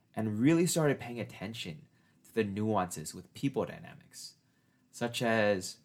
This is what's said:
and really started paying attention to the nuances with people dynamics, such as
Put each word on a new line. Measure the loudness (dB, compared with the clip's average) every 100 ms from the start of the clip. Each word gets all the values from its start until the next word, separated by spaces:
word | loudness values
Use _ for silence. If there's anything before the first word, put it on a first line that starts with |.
| _ -4
and | -2 4
really | 6 6 4
started | 4 2 2
paying | -4 -8
attention | -8 -8 -10 -8 -10 -12 -16 _ _ _ _
to |
the | -2
nuances | 0 0 0 2 0 -4 -10
with | -12 -14 -4
people | -2 0
dynamics, | -4 -6 -14 -18 -20 -18 -18 -18 _ _ _ _ _
such | -6 -4 0
as | 2 4 4 2 -2 -12